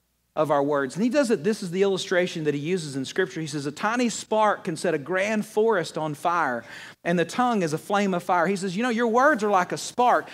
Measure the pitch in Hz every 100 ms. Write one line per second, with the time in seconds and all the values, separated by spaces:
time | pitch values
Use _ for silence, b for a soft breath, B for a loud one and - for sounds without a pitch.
0 | _ _ _ - 151 143 143 147 135 135
1 | 240 294 247 190 165 220 185 180 196 185
2 | - 180 180 175 151 147 147 185 151 135
3 | 131 - 185 170 160 147 143 143 214 247
4 | 233 - - 214 214 180 - 165 185 156
5 | - 185 202 220 202 214 226 202 156 165
6 | 156 143 170 170 147 120 B B B B
7 | 165 175 165 - 247 220 165 156 - 202
8 | 202 175 170 175 165 196 196 175 247 226
9 | 240 226 277 262 208 196 180 151 - -
10 | 247 170 143